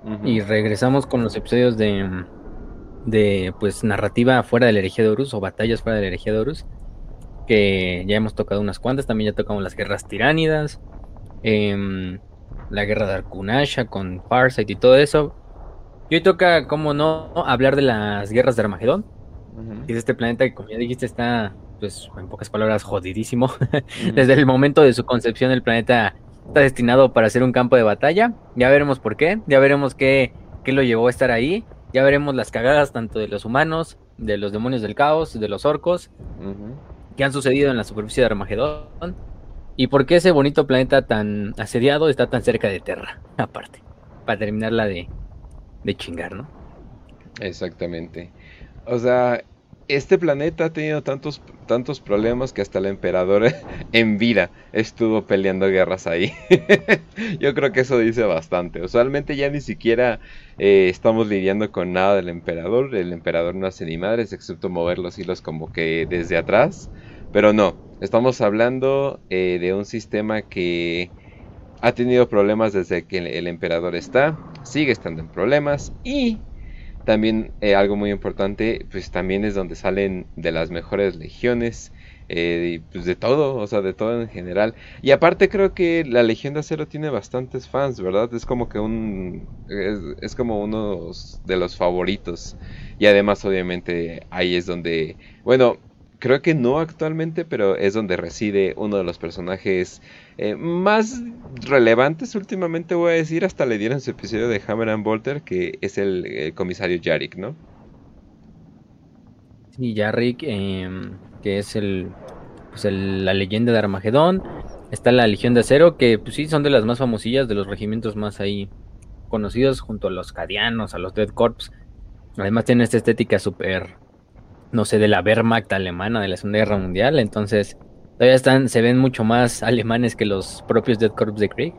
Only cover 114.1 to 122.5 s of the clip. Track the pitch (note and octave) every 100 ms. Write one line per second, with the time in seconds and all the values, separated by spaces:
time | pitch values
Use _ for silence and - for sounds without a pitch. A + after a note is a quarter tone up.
114.1 | C3 E3+ F#3+ - - - - - - B2
115.1 | B2 A#2 G#2 A#2+ A#2+ A2 C#3 E3+ D#3+ B2
116.1 | G#2+ - A2 D3+ D#3 C#3+ C3 G#2+ B2 C3
117.1 | A2 A2+ C3 B2 G2+ G2 G2 G#2 A2+ A2
118.1 | G#2+ G#2 G2+ G2+ G2+ G2 - - - -
119.1 | - - A2+ G2+ A#2 C3+ B2+ - G#2+ G2
120.1 | F#2 - - E2+ G2+ A2+ A#2 G#2 F2 F#2
121.1 | G#2+ G#2 - A#2 - - - - - -
122.1 | - - - G2